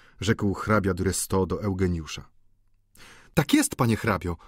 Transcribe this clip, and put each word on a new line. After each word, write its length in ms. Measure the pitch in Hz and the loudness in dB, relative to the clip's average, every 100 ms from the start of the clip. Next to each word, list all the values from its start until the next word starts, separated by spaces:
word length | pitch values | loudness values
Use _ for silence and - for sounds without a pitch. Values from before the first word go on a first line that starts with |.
| - - | -20 -4
rzekł 340 | 101 110 104 | -2 0 0
hrabia 400 | 90 - 107 98 | -2 0 2 2
Duresto 520 | 90 95 87 - 95 90 | 0 0 -2 0 0 0
do 180 | 85 | 0
Eugeniusza. 680 | 104 92 92 85 76 - - _ _ _ _ _ _ - - - - | -2 0 0 0 -6 -12 -16 _ _ _ _ _ _ -20 -20 -20 -6
"Tak 200 | - 143 | -2 2
jest, 220 | 302 277 - | 2 2 0
panie 200 | 120 107 | 0 0
hrabio", 420 | 110 92 90 87 | 0 -2 -2 -8